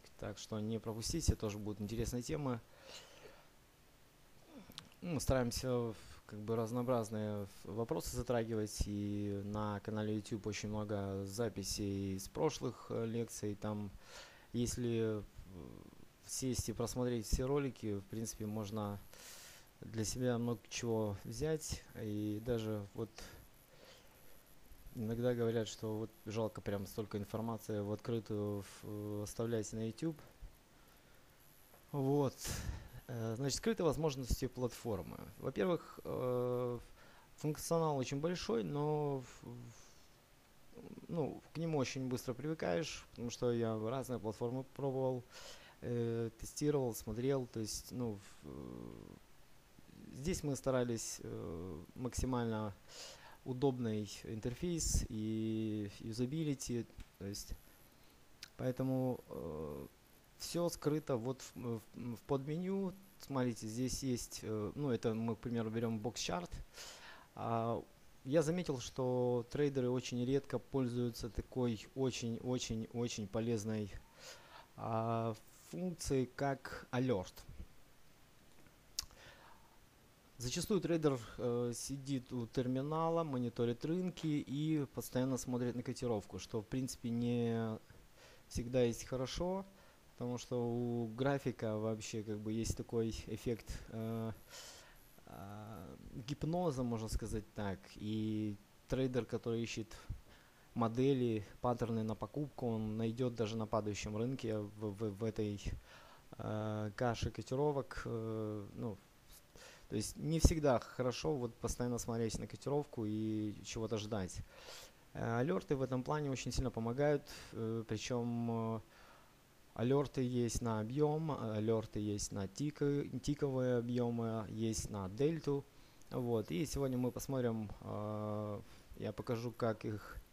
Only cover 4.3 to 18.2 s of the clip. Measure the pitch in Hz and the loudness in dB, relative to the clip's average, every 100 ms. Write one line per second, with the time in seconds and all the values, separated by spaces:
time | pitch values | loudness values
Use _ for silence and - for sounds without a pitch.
4.3 | - - 294 185 - - - 180 160 - | -20 -20 -18 -14 -14 -14 -10 -2 -2 4
5.3 | 131 120 - 131 123 117 107 - - - | 4 4 2 2 2 2 -2 -10 -16 -12
6.3 | 107 104 113 113 123 123 123 107 110 107 | -8 0 0 2 0 4 2 2 0 0
7.3 | 104 98 - - 101 117 165 - 123 120 | -2 -4 -8 -8 -2 0 0 -2 -2 2
8.3 | 120 113 110 107 - - 101 104 101 104 | 2 4 2 0 0 0 2 0 0 0
9.3 | 101 98 104 107 101 - 107 107 107 104 | 0 0 0 0 -2 -2 -2 2 0 0
10.3 | 113 107 101 107 107 104 104 98 98 98 | -4 -2 -2 -2 -2 0 0 0 0 -2
11.3 | 101 117 98 95 - 104 98 98 95 - | 0 -2 0 -4 0 0 2 0 -2 -4
12.3 | - 156 - 131 110 - 113 113 113 113 | 0 0 2 -4 -4 -4 -2 0 0 -2
13.3 | - 104 104 107 107 101 - - - - | -2 -4 -2 -2 -2 -4 -8 -16 -16 -16
14.3 | - - 117 117 - 120 113 110 107 101 | -18 -6 0 0 0 2 2 2 0 -4
15.3 | - - 92 65 50 - - - - - | -12 -14 -12 -12 -12 -16 -16 -18 -18 -8
16.3 | - 131 120 - 110 117 127 123 120 107 | -4 0 0 0 0 0 2 2 2 2
17.3 | - 127 143 139 - 110 101 95 110 | 2 4 2 2 -2 -2 -2 -2 -4